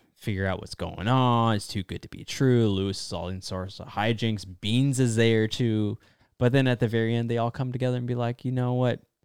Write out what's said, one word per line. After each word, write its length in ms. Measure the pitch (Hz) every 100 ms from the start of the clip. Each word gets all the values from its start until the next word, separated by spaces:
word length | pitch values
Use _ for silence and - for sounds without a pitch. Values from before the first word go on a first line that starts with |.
| _ _
figure 300 | - 95 95
out 140 | 92
what's 140 | 98
going 340 | - 87 85 101
on. 460 | 131 127 117 113 107
It's 120 | -
too 140 | 107
good 200 | 92 90
to 60 | -
be 160 | -
true. 440 | - - 135 123 110
Lewis 360 | 95 98 95 -
is 60 |
all 160 | 87 87
in 120 | 92
sorts 400 | - 92 92 -
of 80 | -
hijinks. 560 | - 110 113 117 104 95 90
Beans 380 | 107 120 139 131
is 160 | 127 113
there 300 | 113 113 110
too. 500 | - 120 110 104 107 _ _ _ -
But 140 | 123
then 140 | 135 131
at 140 | 120
the 80 | 113
very 260 | 113 113
end, 160 | 117 117
they 80 | 117
all 120 | 117
come 200 | - 131
together 240 | 123 127 123
and 100 | 123
be 80 |
like, 300 | 120 120 120
"You 80 | 127
know 220 | 127 123
what? 260 | 123 123 - _ _